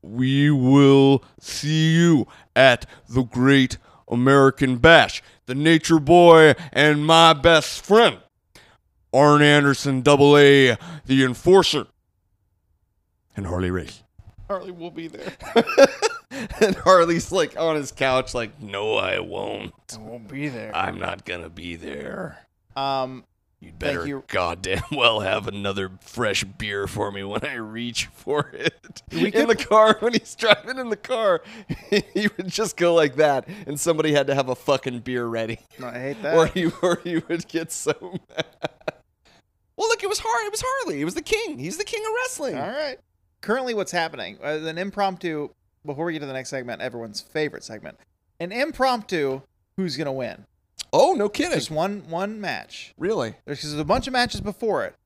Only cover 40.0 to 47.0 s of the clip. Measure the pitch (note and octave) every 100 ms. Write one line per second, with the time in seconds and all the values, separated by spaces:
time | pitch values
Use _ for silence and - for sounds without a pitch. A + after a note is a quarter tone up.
40 | G4 G#4+ A4 A#4 G#4 G#4+ B4+ C5+ A4+ F3
41 | F3 G3+ - G#4 A4 C#4 D3 D#4+ G#4 A4
42 | A4 A4+ B4+ - C#4 C#3+ D#3+ C4+ D4 C4
43 | _ _ _ _ - B3 B3+ A3 F3+ F3
44 | E3 C#3+ F#2 G2+ C#3+ D#3 D#3+ E3 G3 G3+
45 | G3 F3+ F3 D3+ D3 _ _ _ - C#3
46 | E3+ D#3 C#3+ C3 B2+ C3+ B2 A2+ B2 A#2+